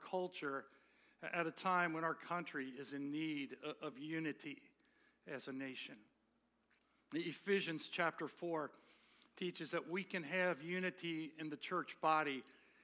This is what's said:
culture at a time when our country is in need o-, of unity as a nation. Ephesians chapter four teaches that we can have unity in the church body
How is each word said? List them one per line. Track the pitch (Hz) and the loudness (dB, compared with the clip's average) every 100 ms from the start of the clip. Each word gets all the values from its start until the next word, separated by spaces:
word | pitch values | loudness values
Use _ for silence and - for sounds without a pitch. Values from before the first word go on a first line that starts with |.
| - | -2
culture | 185 180 - 147 135 - - _ _ _ _ 165 | -2 -2 -2 -4 -4 -6 -18 _ _ _ _ -4
at | 175 | 0
a | 165 | 0
time | - 190 180 170 | 0 4 6 6
when | 160 | 4
our | 165 | 0
country | 156 - 175 156 147 131 127 | 0 -2 -2 -2 -4 -4 -6
is | 131 | -6
in | 139 143 | -4 -2
need | 151 160 147 127 127 151 | 0 0 0 -4 -6 -6
o-, | 151 | -6
of | 151 127 | -6 -6
unity | 156 160 156 - - - - _ _ _ _ _ 180 | -4 -2 -2 -4 -8 -12 -16 _ _ _ _ _ -8
as | 135 139 | -8 -6
a | |
nation. | 131 135 123 - 107 - _ _ _ _ _ _ _ _ _ - | -6 -6 -6 -10 -12 -20 _ _ _ _ _ _ _ _ _ -4
Ephesians | 156 170 139 196 196 170 156 - | -2 -2 -2 4 4 4 -2 -2
chapter | - 165 - 147 | 2 2 2 -4
four | - 175 160 147 - - - _ - - - | -4 -2 0 -2 -6 -20 -20 _ -20 -14 -4
teaches | 180 - 127 | -2 -2 -2
that | 170 139 | -2 0
we | 185 | -2
can | 185 185 | -2 -4
have | 143 185 180 139 | 0 2 4 2
unity | 160 180 185 180 170 160 151 160 | 0 0 0 0 -2 -2 -2 -4
in | 156 | -4
the | 147 | -4
church | - 180 - - | 0 0 0 2
body | 156 156 147 131 - - - - | 4 6 4 0 -6 -18 -20 -20